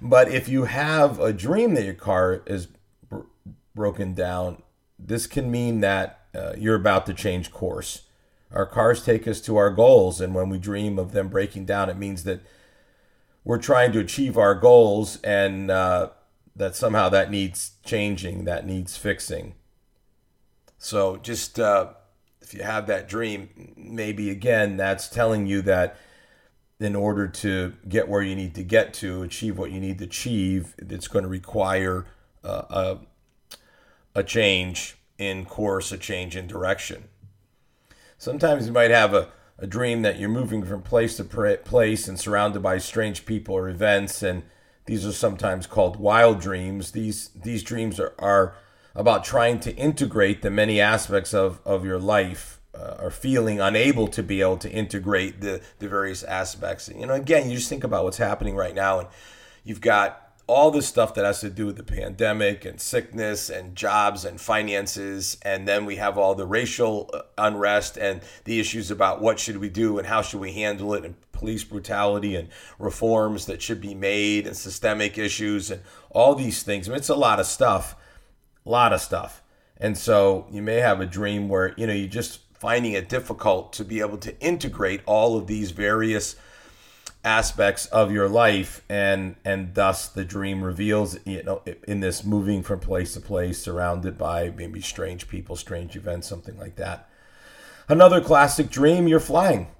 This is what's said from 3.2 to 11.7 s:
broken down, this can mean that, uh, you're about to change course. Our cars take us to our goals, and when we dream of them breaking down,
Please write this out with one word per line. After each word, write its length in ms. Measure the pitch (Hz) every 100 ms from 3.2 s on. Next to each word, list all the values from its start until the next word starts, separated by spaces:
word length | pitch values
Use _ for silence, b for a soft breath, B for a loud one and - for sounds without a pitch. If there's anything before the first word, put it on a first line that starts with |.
| - _ - - _
broken 420 | - 104 95 95
down, 480 | 90 90 90 90 90 _ _ _ _ 92
this 200 | 113 -
can 240 | - 127
mean 300 | 120 120 113
that, 460 | 101 98 92 - _
uh, 180 | - 82 -
you're 200 | 107 110
about 300 | 98 95 -
to 80 |
change 360 | 92 104 90 87
course. 520 | - 92 82 - - _ _ _ _ _
Our 140 | - 98
cars 380 | 117 113 120
take 220 | - 113 113
us 140 | 107
to 140 | - 104
our 140 | 101
goals, 500 | 98 120 127 92 87
and 140 | 92
when 140 | 92 92
we 100 | 95
dream 400 | 92 101 107 101
of 140 | 92
them 160 | 104 95
breaking 380 | 98 98 98
down, 220 | 95